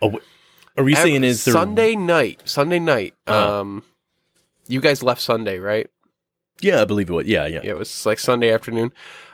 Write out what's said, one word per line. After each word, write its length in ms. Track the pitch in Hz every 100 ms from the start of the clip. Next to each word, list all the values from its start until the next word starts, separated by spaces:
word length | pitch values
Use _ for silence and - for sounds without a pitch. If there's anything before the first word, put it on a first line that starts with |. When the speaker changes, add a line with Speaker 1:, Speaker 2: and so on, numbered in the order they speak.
Speaker 1:
Oh, 80 | 110
wh-, 680 | 107 _ _ _ _ _ -
are 40 |
we 120 | 135 147
Speaker 2:
Ev-, 60 |
Speaker 1:
saying 220 | 170 143
is 200 | 127 113
there 80 | 131
Speaker 2:
Sunday 420 | 165 190 214 226 220
night, 480 | 175 165 117 - -
Sunday 320 | 143 147 175
night, 380 | 165 127 92 - -
Speaker 1:
Uh. 320 | 107 104 104
Speaker 2:
um, 220 | 101 101 - _ _ _ _ _ _ _ -
you 120 | 131
guys 200 | 151 139
left 180 | 127 120
Sunday, 380 | - 113 107 92
right? 320 | 98 107 - _ _ _ _ _ _ -
Speaker 1:
Yeah, 220 | 196 151
I 20 | 104
believe 240 | 104 87
it 40 |
was. 120 | 85 71
Yeah, 220 | 90 78
yeah. 140 | 73
Speaker 2:
Yeah, 80 | -
it 60 | 80
was, 260 | 107 - 107
like, 140 | 110
Sunday 320 | - 120 117
afternoon. 400 | 113 - 113 120 - - - -